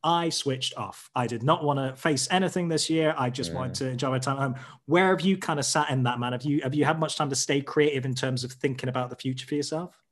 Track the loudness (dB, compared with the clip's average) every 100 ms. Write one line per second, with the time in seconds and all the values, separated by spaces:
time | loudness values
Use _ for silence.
0 | 2 2 2 -2 -2 -2 -4 -6 -10 -10
1 | -8 -2 -2 0 2 2 2 0 -2 0
2 | 0 2 2 2 2 2 0 0 2 2
3 | 2 2 -2 -2 -6 -4 -4 -4 -4 -2
4 | 0 0 0 -2 -2 -4 -10 -18 0 4
5 | 4 4 2 2 0 -2 2 2 2 2
6 | 2 0 -2 -2 0 0 0 2 2 2
7 | 0 0 -2 0 0 0 0 2 4 2
8 | -2 -2 -2 -2 -4 -4 -4 -2 -4 -2
9 | -4 -6 -6 -6 -4 -4 -2 -4 -6 _
10 | _